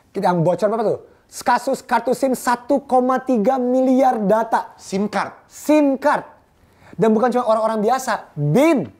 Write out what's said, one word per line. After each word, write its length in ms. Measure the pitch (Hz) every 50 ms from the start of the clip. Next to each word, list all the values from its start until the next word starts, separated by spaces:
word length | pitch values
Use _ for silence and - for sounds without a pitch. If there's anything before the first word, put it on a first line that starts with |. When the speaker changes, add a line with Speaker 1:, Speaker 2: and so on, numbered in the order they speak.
| _ _ -
Speaker 1:
yang 260 | 202 190 185 180 175
bocor 260 | 160 175 175 - 220 202
berapa 160 | 220 226 220
tuh? 120 | 190 139 - - - _ _ _ _ -
Kasus 420 | - - 262 247 240 - 277 262 -
kartu 300 | - - 247 233 - 262
sim 200 | 240 - 277 269
satu 480 | 247 - - 262 240 240 - - 285 269
koma 380 | - - 254 254 247 254 262 247
tiga 360 | 254 - 254 220 196 254 269
miliar 600 | 254 247 247 254 262 262 254 262 254 269 254 247
data. 560 | 220 214 185 214 220 226 226 - 208 - - -
Speaker 2:
sim 300 | - - - 190 196 208
card. 280 | 202 - 196 156 123 - - _
Speaker 1:
sim 500 | _ - - - - 302 302 294 277 269
card. 280 | - - 294 269 180 - - - _ _ _ _ _ _ _ _ _ _ -
Dan 200 | - - 196 226
bukan 160 | 220 220 233 247
cuma 140 | 220 247 240
orang-orang 360 | 214 220 226 220 220 226 220
biasa, 500 | 208 220 254 262 254 240 208 - - -
bin. 560 | - 151 147 147 151 240 294 330 330 233 143 101 -